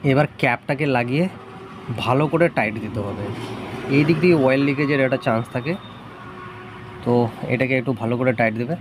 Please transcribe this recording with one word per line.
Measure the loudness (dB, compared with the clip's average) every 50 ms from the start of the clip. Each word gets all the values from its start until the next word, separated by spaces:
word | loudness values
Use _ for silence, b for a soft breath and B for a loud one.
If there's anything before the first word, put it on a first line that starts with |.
| 4
এবার | 4 4 4 4 2 0 0
ক্যাপটাকে | 0 0 0 0 -2 -4 -2 -2 0
লাগিয়ে | 0 2 0 0 0 0 0 0 0 -2 -8 -16 -16 -16 -16 -16 -16 -16 -16 -10 -8 -6 -4
ভালো | 0 0 2 2 2 2
করে | 4 4 2 4
টাইট | 2 0 -2 0 -2
দিতে | -4 -8 -6 -6 -6
হবে। | -6 -6 -6 -6 -6 -8 -8 -8 -8 -10 -10 -10 -10 -10 -10 -10 -4 2 4
এই | 4 6
দিক | 6 4 4
দিয়ে | 6 6 6
অয়েল | 6 6 4 4 4
লিকেজের | 2 2 2 0 0 0 2 2
একটা | 2 2 2 0
চান্স | 0 2 0 0 0 -2 -6
থাকে, | -6 -4 -4 -6 -6 -8 -14 -18 -16 -16 -18 -18 -16 -16 -16 -14 -14 -14 -14 -14 -14 -16 -16 -16 -16 -16 -14 -14 -8 0
তো | 2 4 4 4 2 -2 -6 -2 -2
এটাকে | 0 0 2 2 0 0
একটু | 0 -2 -4
ভালো | -2 -2 -2 -2 0
করে | 2 0 2
টাইট | 4 2 2 2
দেবে। | 0 -4 -4 -4 -8